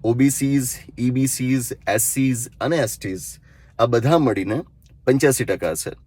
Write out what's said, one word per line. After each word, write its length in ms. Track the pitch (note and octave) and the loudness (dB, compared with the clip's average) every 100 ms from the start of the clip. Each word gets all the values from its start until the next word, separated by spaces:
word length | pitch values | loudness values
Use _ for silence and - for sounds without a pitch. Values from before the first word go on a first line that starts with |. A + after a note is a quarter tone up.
ઓ 100 | A2 | 0
બી 160 | A#2+ C#3 | 4 2
સીઝ, 380 | - C#3 C#3 B2+ - - - | 2 0 0 -2 -8 -14 -4
ઈ 120 | B2 | -2
બી 160 | B2+ C3+ | 0 0
સીઝ, 420 | - B2+ C3 A#2+ C3 - | -2 0 -2 -2 -8 -2
એસ 140 | G#2+ | -2
સીઝ 460 | - C3+ C3+ A#2+ A#2+ - | 0 0 0 0 -6 -6
અને 160 | B2 E3 | -2 0
એસ 220 | A#2 - | -2 -4
ટીઝ 240 | G2+ F#2 - - _ - - - | -10 -10 -12 -18 _ -20 -18 0
આ 80 | A#2 | 2
બધા 320 | A#2+ B2 E3 | 4 4 4
મળીને 440 | C3+ G2 F#2+ B2+ - _ _ - | 4 0 -2 -4 -6 _ _ -6
પંચ્યાસી 400 | - C3+ C#3 B2+ | 0 4 4 2
ટકા 300 | A#2 F2+ E2 | -2 -2 -4
છે. 160 | D#2+ - - | -4 -8 -12